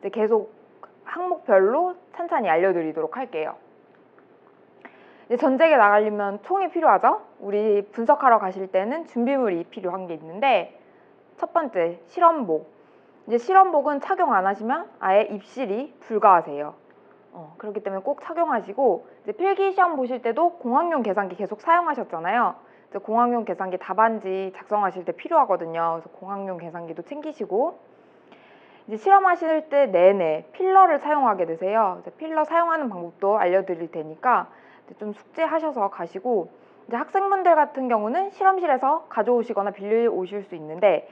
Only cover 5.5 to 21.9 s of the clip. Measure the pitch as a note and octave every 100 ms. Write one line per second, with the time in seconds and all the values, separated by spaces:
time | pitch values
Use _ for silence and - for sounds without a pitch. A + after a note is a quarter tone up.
5.5 | C4 E4 C#4+ G#3 G#3 G#3+ G#3 G3+ G3+ -
6.5 | F#4+ F#4 F4 D#4 G3 A#3 F4 - - G3+
7.5 | G#3 G#3+ G#3 G3+ - A#3 D4 C4+ A3 G3
8.5 | F#3+ F#3+ F#3+ G#3 D4+ E4 A#3+ A#3+ C#4 A#3+
9.5 | E3+ E3+ - F#3 F#3 F3+ D#3+ D#3+ F3+ C4+
10.5 | G#3+ E3 - _ _ _ _ _ - -
11.5 | E4+ D4 F#3+ E3+ F3 - - E4+ D#4+ G#3
12.5 | D#3 - _ _ _ _ _ - A#3 A#3
13.5 | F#4+ F#4+ D#4 C#4 C#4+ - F#4+ E4+ G#3+ F#3+
14.5 | G3 G#3+ D4+ - - F#3+ G3 A3 G#3 -
15.5 | - A#3+ G#3 C#4+ - - G#3+ G#3 F3 D#3
16.5 | C#3+ D3 - _ _ _ _ _ F3+ D#3
17.5 | - G#3+ G#3+ G3+ F#3+ F#3+ C#4+ - E4 E4
18.5 | A#3+ F3+ G#3 C4 F#3 - - - G#3+ F#4
19.5 | F#4+ G4 F#4+ F4+ D4+ B3 B3 A#3 A#3 E4+
20.5 | E4+ A#3+ B3+ F4 D#4 G#3+ F#3 F#3+ F#3 G3
21.5 | G#3 - E4+ F4